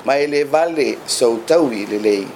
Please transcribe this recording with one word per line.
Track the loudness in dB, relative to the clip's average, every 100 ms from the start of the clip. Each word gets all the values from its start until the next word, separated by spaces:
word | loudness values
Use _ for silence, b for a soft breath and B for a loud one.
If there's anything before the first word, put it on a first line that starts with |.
Ma | 0 0
e | 0
lē | -2 0
vale | 0 0 0 -2 -4
soutaui | -8 0 2 2 2 2 2 -2 -6
lelei | -2 0 0 -2